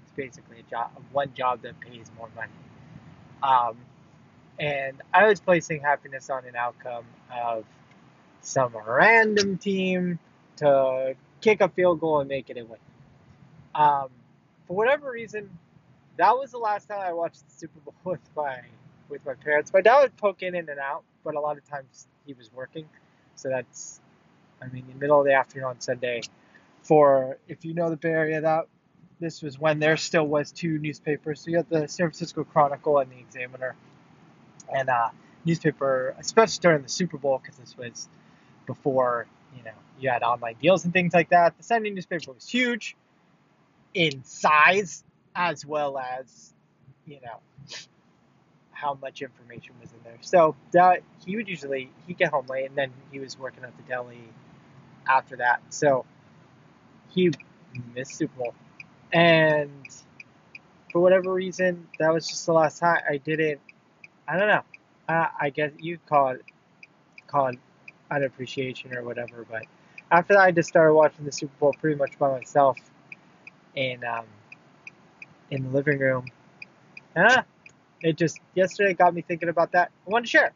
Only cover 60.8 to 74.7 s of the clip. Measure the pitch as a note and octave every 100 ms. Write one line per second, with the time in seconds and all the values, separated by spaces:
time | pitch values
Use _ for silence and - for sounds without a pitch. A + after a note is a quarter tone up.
60.8 | _ E3+ F3+ F#3+ F#3 F#3 F#3 F3 F#3 F3
61.8 | E3 - D#3+ D#3+ D#3 - - E3 D#3 -
62.8 | E3+ E3 - D3 C#3 D#3 D#3 C#3+ _ _
63.8 | _ _ - _ - E3 G#3 F3 - -
64.8 | _ _ - E3 E3 - D3 C#3 D3+ D3+
65.8 | D#3+ E3+ _ D3 C3+ B2+ - _ _ _
66.8 | - _ _ - _ C#3+ C3+ B2 _ _
67.8 | - _ _ D3 C#3 _ B2 - C3 A#2+
68.8 | C3 B2 A#2+ A#2+ A#2+ A#2 A2+ A2+ A2 _
69.8 | _ - _ E3+ E3+ G3+ F#3 F3 D#3+ F3
70.8 | D#3+ D#3 D3+ - D3 - D3 _ D3 C3+
71.8 | D#3 D3 C#3 - C#3 C3 A#2+ D3 C#3 B2+
72.8 | _ _ _ - _ _ - _ _ -
73.8 | C3 B2 A#2+ A#2 A2+ G#2+ _ - _